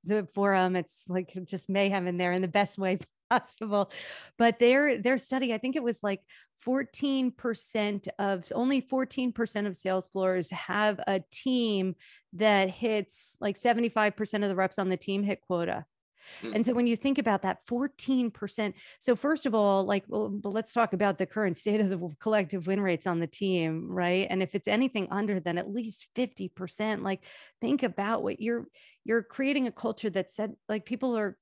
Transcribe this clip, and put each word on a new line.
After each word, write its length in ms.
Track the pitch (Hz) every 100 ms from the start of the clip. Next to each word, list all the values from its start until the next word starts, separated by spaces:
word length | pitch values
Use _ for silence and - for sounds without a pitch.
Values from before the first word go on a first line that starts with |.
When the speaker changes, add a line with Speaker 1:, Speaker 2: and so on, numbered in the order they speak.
Speaker 1:
it's 80 | -
a 140 | 214 180
forum, 420 | - 202 190 185 180
it's, 280 | 165 - -
like, 260 | 185 175 185 180
just 240 | 185 -
mayhem 380 | 196 196 196 180
in 100 | 175
there 160 | 180
in 80 | 180
the 80 | 185
best 280 | 202 202 -
way 220 | 190 185 -
<laughs> 160 | _ _
possible. 600 | 247 - - 220 202 202 - - - - -
But 220 | 233 226
their, 420 | 240 262 294 233
their 160 | 233 262
study, 360 | - 262 247
I 60 | 220
think 180 | 254 285
it 60 |
was, 200 | 240 226
like, 160 | 208 196 _ - _ _
fourteen 760 | - 262 262 - 285 269 254
percent 800 | 247 247 220 - 220 208 202 - -
of, 320 | 202 190 170
only 280 | - 254 277
fourteen 500 | 247 262 254 - 254
percent 340 | 226 226 208 208
of 120 | 175
sales 320 | 190 185 -
floors 400 | 196 185 185 165
have 500 | 175 - 202 214 202 -
a 140 | 196 -
team 640 | - 262 254 233 202 185 175 - - _
that 360 | 175 214 202 190
hits, 680 | 185 233 214 196 - - -
like, 180 | 214 190
seventy-five 580 | 240 233 233 - 214 -
percent 280 | 214 214
of 60 | 202
the 60 | 190
reps 220 | 190 -
on 120 | 190
the 80 | 185
team 260 | - 196
hit 180 | 202 190
quota. 440 | _ 175 170 - - _ _ _ - -
Speaker 2:
Hmm. 120 | -
Speaker 1:
And 120 | 214 233
so 80 |
when 120 | 240 240
you 100 | 226
think 220 | 277 277
about 240 | 233 196
that 220 | 190 - -
fourteen 640 | 240 269 - - 262 240
percent, 460 | - 202 - 208 - - -
so 160 | - 240
first 300 | 285 311 277
of 100 | 214
all, 300 | 202 196 196
like, 180 | 202 196
well, 220 | 208 208
but 240 | 202 202
let's 200 | 202 220
talk 200 | 240 226
about 240 | 180 202 180
the 80 | 190
current 320 | 214 202 160
state 220 | - 214
of 100 | 196
the 60 | 185
w-, 200 | 175 147
collective 480 | 220 214 180 196 165
win 140 | 196
rates 260 | 190 165 190
on 120 | 170
the 60 | 165
team, 640 | - 196 185 160 160 175
right? 380 | 180 175 185 196
And 140 | 190
if 100 | 185
it's 140 | 202 -
anything 400 | 208 262 220 185
under, 300 | 196 208 190
then 180 | 170 170
at 140 | -
least 360 | 208 220 - -
fifty 360 | - 240 - 190
percent. 540 | - 185 - 214 214
Like, 200 | 196 190 - - - _
think 220 | 240 277
about 380 | 233 175 202 226
what 200 | 196 -
you're, 260 | 220 233 - _ - _ -
you're 180 | 226
creating 420 | 220 - 269 285 247
a 60 |
culture 380 | - 226 220 220
that 180 | 190 180
said, 240 | - 208 - -
like, 180 | 214 -
people 320 | 233 262 233
are 180 | 208 -